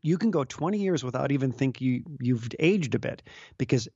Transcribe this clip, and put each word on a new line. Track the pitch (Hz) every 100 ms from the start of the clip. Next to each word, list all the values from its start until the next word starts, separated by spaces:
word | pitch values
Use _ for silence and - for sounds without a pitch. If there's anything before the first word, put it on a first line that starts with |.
you | 156 180
can | 220
go | 175
twenty | 135 - 156 208
years | 196 160
without | 123 127 135
even | 139 131
think | 113 135 -
you, | 131 123 - 139
you've | 123 120 117 -
aged | 160 202 135
a | 120
bit | - - - - - -
because | - 131 117